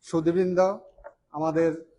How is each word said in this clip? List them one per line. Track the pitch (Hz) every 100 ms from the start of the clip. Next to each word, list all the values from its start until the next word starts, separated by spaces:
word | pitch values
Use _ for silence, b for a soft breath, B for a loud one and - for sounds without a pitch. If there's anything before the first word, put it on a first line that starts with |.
সুধীবৃন্দ | - 170 160 170 185 180 185 208 - _ - _ _
আমাদের | 151 160 156 165 160 -